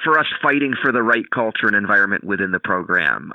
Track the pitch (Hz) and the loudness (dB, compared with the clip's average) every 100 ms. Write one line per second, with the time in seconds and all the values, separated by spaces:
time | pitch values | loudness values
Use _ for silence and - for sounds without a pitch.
0 | 160 156 147 - 147 143 139 120 139 123 | 2 2 2 -2 0 2 0 0 0 2
1 | 113 117 - - 113 - - - 101 101 | 2 0 0 -2 -2 0 0 0 2 2
2 | 98 101 92 95 95 90 - 92 87 90 | 2 -2 -2 -2 -2 -2 -2 -4 0 0
3 | 76 53 - | 0 -2 -6